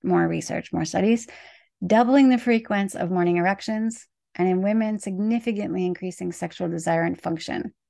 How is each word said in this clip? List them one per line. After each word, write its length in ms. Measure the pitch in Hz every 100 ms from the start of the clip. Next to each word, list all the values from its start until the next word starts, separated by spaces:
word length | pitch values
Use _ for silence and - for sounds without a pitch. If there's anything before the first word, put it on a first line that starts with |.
more 240 | - 170 165
research, 460 | 165 - - -
more 140 | 170 160
studies, 420 | 185 202 233 - - - - _ - 180
doubling 440 | 214 240 277 262
the 80 | 247
frequency 600 | 240 226 226 202 196 -
of 140 | 175
morning 260 | 180 175 175
erections, 680 | 180 196 - 220 226 226 - _ _ -
and 120 | 185
in 140 | 185
women, 360 | 196 220 214 214
significantly 880 | 202 185 214 233 233 208 196 180 180
increasing 460 | 175 185 - 180
sexual 380 | - 170 - 175
desire 340 | 165 165 165
and 180 | 170 170
function, 520 | 175 165 - - - - _